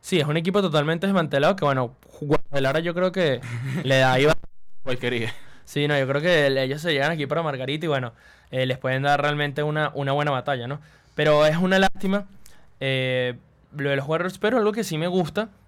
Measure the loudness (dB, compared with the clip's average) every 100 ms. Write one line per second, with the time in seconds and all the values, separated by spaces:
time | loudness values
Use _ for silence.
0 | -2 0 0 0 0 0 2 0 0 0
1 | 2 0 2 2 2 2 0 0 -2 -6
2 | -20 -12 0 0 2 0 2 0 -2 0
3 | -2 2 0 0 -4 -8 -6 -4 2 4
4 | 4 4 4 2 -2 -12 -8 -4 -2 -2
5 | -2 -2 -4 -8 -14 -16 -8 -2 0 2
6 | 2 0 2 4 4 2 -2 -2 -2 0
7 | 0 -2 -2 -2 -2 -4 -6 -4 -2 -2
8 | -4 -12 -20 -20 _ -4 -2 -2 -2 0
9 | 2 2 2 0 -4 -2 -4 -2 -2 -4
10 | -2 0 0 -2 -2 -4 -4 -10 -12 _
11 | _ 0 4 6 4 4 2 4 4 2
12 | -2 -2 -4 -18 -20 -20 -20 -8 -4 -2
13 | 0 0 -2 -4 _ _ _ -6 -2 -2
14 | 0 -2 -2 -2 0 2 2 0 -4 -2
15 | 0 0 0 -2 -6 -10